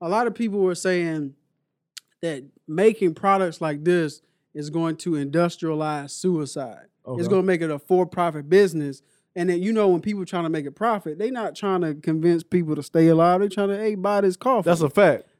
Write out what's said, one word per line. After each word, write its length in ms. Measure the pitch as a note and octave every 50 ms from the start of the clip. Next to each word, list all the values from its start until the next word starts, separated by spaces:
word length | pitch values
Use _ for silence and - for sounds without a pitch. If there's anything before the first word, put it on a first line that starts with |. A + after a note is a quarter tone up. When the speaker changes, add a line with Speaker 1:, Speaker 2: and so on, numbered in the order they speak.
Speaker 1:
a 80 | E3+ E3
lot 180 | F#3+ A3 A#3+ A#3
of 80 | G#3
people 240 | - A#3 A3 G3 G#3
were 160 | F#3+ F#3 F3
saying 580 | E3+ - F#3+ F#3 F3 F3 E3 D#3+ D#3 D3 C#3 C#3 _ _ _ _ _ _ _ _ _ _ _ _ - - _ _ _
that 220 | - E3 D#3 C3+ C3 C#3+ _ _ _ -
making 480 | D#3 E3+ G3 A3+ G#3+ G#3+ G3 F3+ D#3+
products 460 | - - G3 G3 G3 F#3+ F3 D#3+ -
like 220 | E3+ D#3 D3+ D3 D3+
this 380 | E3+ F3+ F3 E3 D3+ C#3+ - _ _ _ _ _ _ _
is 160 | D3+ D3 D3+
going 260 | D3+ E3 E3 E3 D#3+ D#3+
to 140 | - F3
industrialize 1000 | E3 D3 C#3+ C#3 C#3 E3 F3 E3+ E3+ - - D#3+ D#3+ D3+ D#3 D#3 D3+ D3 C#3+ C#3
suicide. 720 | - - - F#3 F3+ D#3 D3 C3 - D3+ C3+ A#2+ G#2 - - _ _ _ _ B2+
It's 120 | B2+ A#2+
Speaker 2:
Okay. 60 | F3 F3+
Speaker 1:
gonna 140 | G3+ F#3+ F3+
make 180 | F#3+ F#3 E3
it 100 | E3+ D#3+
a 80 | D3+ C#3+
for-profit 680 | - - F#3 F3+ F3+ F3 - F3+ F3 E3+ D3+ D3+ C#3+ D3
business. 520 | F3 G3 G3+ F#3+ D#3+ D#3+ D3 C#3+ C3+ - _ _ _ _ _ _ _
And 140 | F3+ F3 F#3
then, 120 | F3 F3
you 100 | F#3 G#3
know, 160 | A3+ A3 G#3 G3
when 120 | F3+ E3+
people 240 | - G#3 G#3 G3+ F#3
trying 180 | F3 - F3+ E3+
to 60 | D#3+
make 160 | D#3+ D#3 C#3+
a 60 | C#3
profit, 460 | - - G#3 A#3 A3+ G3+ - E3 D3+ D#3+
they 120 | G#3 A#3+
not 240 | C4 A#3+ A3 F3 C#3+
trying 260 | - - G3+ F#3+ F#3
to 120 | F3 D#3+ D3
convince 480 | D3 - - D#3+ D#3+ D#3+ F3 E3+ E3 E3
people 320 | - - F3+ E3+ D#3 D3+
to 80 | D3+ C#3+
stay 240 | - - E3+ D#3+ E3
alive. 320 | E3 D#3+ E3 F3 F3+ F#3
They 80 | G3+ G#3
trying 200 | G3 G#3+ G3+ G3
to, 80 | G3+ G3+
"Hey, 180 | A3 A3 G#3+
buy 260 | F#3+ F#3 G3+ G#3 G3+
this 140 | G3+ F#3+ F#3
coffee." 320 | - - B3 C4 A3+ E3+ E3+
Speaker 2:
That's 120 | F3 D#3+
a 80 | E3 C#3
fact. 360 | - G3+ G#3 E3+ C3+ - - _ _ _